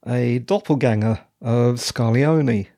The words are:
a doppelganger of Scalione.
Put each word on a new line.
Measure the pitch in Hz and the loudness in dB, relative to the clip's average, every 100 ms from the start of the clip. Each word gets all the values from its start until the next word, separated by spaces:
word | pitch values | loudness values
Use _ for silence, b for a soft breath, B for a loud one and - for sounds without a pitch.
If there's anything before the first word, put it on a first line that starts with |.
| - | -4
a | 123 120 123 | -2 0 -2
doppelganger | 120 202 - 143 123 107 110 110 - _ | -2 -4 0 0 2 2 0 -2 -6 _
of | 120 117 120 | -2 0 2
Scalione. | 123 - - 117 117 143 160 135 110 92 | 0 -6 -4 0 2 2 2 2 0 -4